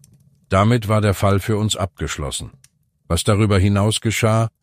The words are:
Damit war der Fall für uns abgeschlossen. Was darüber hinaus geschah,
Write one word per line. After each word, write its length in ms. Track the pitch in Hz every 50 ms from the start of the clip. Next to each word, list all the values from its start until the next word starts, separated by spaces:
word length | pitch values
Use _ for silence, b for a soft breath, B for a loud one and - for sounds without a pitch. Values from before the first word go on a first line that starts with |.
| _ - _ _ _ _ _ _ _ -
Damit 380 | 98 95 101 110 120 120 107
war 140 | 101 110 107
der 120 | 101 107 92
Fall 260 | - - 98 98 98
für 180 | - - 110
uns 180 | 101 107 107 -
abgeschlossen. 760 | - 92 92 _ - 80 76 - - 73 67 - - - 57 - _ _ - _ _ _ _ _ _ _
Was 160 | - 85 82 -
darüber 340 | - 107 98 110 101 101
hinaus 440 | 95 92 104 101 101 101 110 107 -
geschah, 480 | - 113 104 - - 110 110 113 113 110 _ _